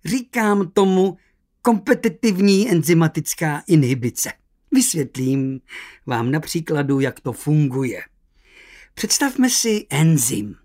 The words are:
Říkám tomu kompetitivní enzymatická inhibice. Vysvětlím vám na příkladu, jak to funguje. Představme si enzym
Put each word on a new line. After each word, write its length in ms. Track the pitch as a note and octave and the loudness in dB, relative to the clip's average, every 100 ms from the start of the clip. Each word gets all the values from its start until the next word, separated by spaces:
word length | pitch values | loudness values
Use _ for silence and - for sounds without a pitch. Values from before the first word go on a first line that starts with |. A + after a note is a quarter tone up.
| - | -4
Říkám 640 | B3+ A#3+ A#3+ G#3+ G3+ F#3 | -6 -4 -2 0 0 0
tomu 440 | - G3 F#3 F#3+ F3+ _ _ _ _ - | 2 2 4 0 -2 _ _ _ _ 0
kompetitivní 1040 | G#3+ - B3 A3+ D#3+ A3+ F#3 G3+ G3 A3 | 0 2 0 0 0 -2 2 4 4 4
enzymatická 920 | E3+ C#3+ E3 D#3+ D#3+ D#3 - D#3+ D3 - | 2 4 4 2 -2 -8 -6 -4 -6 2
inhibice. 640 | D#3+ B2+ C3 A#2 - - - _ _ _ | 4 4 0 -4 -6 -10 -10 _ _ _
Vysvětlím 880 | C4 - E3+ C3 C3 C3 C3+ C3+ C3+ _ - - - - | 0 0 -2 -6 -4 -2 -2 -2 -8 _ -20 -20 -18 -6
vám 260 | A#2+ A#2 | -4 -2
na 80 | D#3 | -2
příkladu, 600 | - E3+ D#3+ D3+ C#3 C#3 | -2 -6 -2 -2 0 0
jak 200 | C3+ - | -2 -4
to 140 | C3 | -10
funguje. 680 | A2+ D3 D3+ C#3+ C3 B2+ F#2 - _ _ _ _ - - - - | -8 0 2 2 -2 -6 -8 -16 _ _ _ _ -20 -20 -20 -20
Představme 560 | - G#3+ - C#4 C4 B3+ | -10 -4 -2 -2 0 0
si 360 | - A3+ G#3 - | 0 0 -2 -2
enzym 680 | C#3+ D#3+ D#3 - - G#2 F2+ | 2 4 2 0 -4 -8 -14